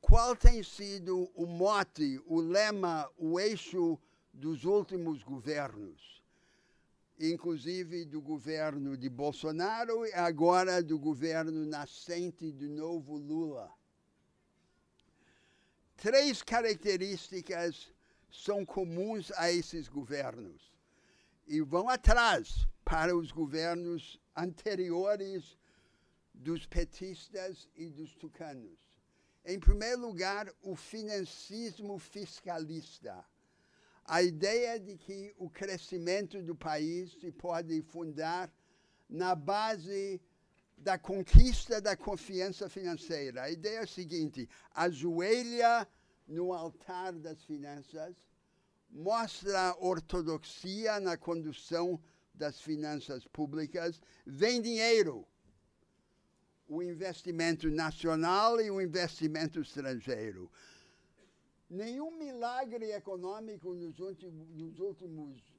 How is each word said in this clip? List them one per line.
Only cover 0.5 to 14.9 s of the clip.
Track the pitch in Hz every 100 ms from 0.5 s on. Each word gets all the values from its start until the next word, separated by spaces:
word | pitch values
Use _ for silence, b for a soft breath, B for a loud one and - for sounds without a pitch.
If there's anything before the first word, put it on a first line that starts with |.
| 233
sido | 190 - 202 196 175 185 180
o | 185 170
mote, | 170 190 208 190 - 147 131 165
o | 165
lema, | 165 185 214 208 180 160 143 -
o | 160 170
eixo | 214 208 - 180 170 156 b b b
dos | - 147 156
últimos | 147 202 180 185 165 147
governos? | 101 135 117 147 139 104 101 76 - - _ b b b b b b _ _ _
Inclusive | 160 170 175 160 127 185 175 175 165
do | 151
governo | 143 151 131 156 156 143 139 135
de | 131
Bolsonaro | 123 147 143 156 156 185 226 233 226 226
e |
agora | 185 175 156 170 180 185 180
do | 165 156
governo | 147 139 160 160 160 160 151
nascente | 147 147 - - 170 175 165 160
do | 139 143
novo | 151 160 170 139 147
Lula. | 143 156 160 135 95 - _ _ _ _ _ _ _ _ _ _ _